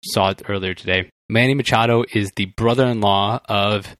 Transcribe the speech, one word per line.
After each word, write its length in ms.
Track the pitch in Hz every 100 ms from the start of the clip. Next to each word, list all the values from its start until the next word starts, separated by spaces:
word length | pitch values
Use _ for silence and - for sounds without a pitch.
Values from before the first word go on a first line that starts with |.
saw 260 | - - 95
it 120 | 98 -
earlier 260 | 98 92
today. 360 | 92 - 92 90 _ _
Manny 260 | 110 127
Machado 500 | 139 123 113 117 117 120
is 180 | 110 101 -
the 160 | 98 -
brother-in-law 840 | 117 120 127 117 104 98 101 117 -
of 480 | 104 101 104 92